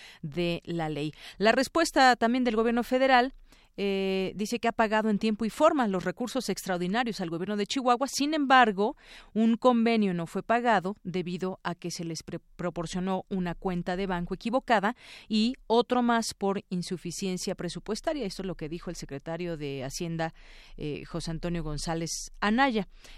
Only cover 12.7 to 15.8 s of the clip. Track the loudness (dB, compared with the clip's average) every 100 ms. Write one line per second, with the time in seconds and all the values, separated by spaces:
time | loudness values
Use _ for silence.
12.7 | -6 -6 -4 -2 -4 -4 -4 -4 -4 -4
13.7 | -4 -4 -4 -2 -4 -4 -6 -2 -2 2
14.7 | 2 2 -2 -10 -20 -2 0 0 -2 0
15.7 | 2